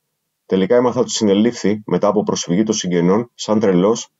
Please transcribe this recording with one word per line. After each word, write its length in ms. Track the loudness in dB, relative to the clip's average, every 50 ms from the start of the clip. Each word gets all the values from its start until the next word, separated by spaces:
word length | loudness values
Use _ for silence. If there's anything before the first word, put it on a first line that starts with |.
| _ _ _ _ _ _ _ _ _
Τελικά 300 | -4 -2 -2 0 2 2
έμαθα 240 | 2 2 2 0 -2
ότι 100 | -2 -4
συνελήφθη 720 | -2 -2 0 2 2 4 2 0 0 -2 -2 -2 -2 -2 -4
μετά 220 | -4 -2 0 0
από 160 | 0 0 0 -2
προσφυγή 400 | -2 -4 -4 -4 -2 0 0 0
των 120 | 0 -2
συγγενών, 560 | -4 -4 -2 0 0 2 2 2 0 -2 -6 _
σαν 260 | -12 -4 -2 0 0
τρελός 480 | 2 2 2 2 2 2 0 -2 -6 -12 _ _